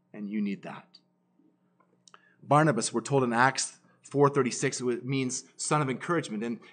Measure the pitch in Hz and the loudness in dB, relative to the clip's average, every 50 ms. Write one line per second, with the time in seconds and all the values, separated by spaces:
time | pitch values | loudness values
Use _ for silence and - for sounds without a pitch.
0 | _ _ - 104 104 101 104 107 104 101 98 87 - 85 - - - _ _ - | _ _ -16 -12 -10 -6 -4 -4 -2 -2 -4 -6 -10 -14 -16 -16 -18 _ _ -20
1 | _ _ _ _ _ _ _ _ _ _ _ _ _ _ _ _ _ _ _ _ | _ _ _ _ _ _ _ _ _ _ _ _ _ _ _ _ _ _ _ _
2 | _ - _ - _ _ _ _ - - 139 147 156 156 135 107 110 - - 117 | _ -20 _ -20 _ _ _ _ -2 2 4 6 6 6 4 2 0 -2 -2 -4
3 | 113 - 143 139 131 120 117 117 123 135 135 - - - - - _ _ _ _ | -2 0 0 2 2 2 2 4 4 4 2 0 -4 -6 -8 -16 _ _ _ _
4 | _ - - 135 143 139 143 147 131 123 107 - - 135 131 - 127 123 120 - | _ -6 2 4 4 4 6 4 0 0 0 -2 -4 -4 -4 -2 -4 -4 -4 -4
5 | - 123 139 135 131 127 123 - - - _ - - - 160 151 147 131 127 113 | -4 -4 -2 -2 -2 -2 -4 -6 -10 -12 _ -10 -4 -2 0 0 0 0 -4 -4
6 | - - 175 165 - - 107 107 110 117 117 107 - - | -2 -2 -2 -2 -2 -4 -6 -6 -4 -4 -6 -8 -10 -16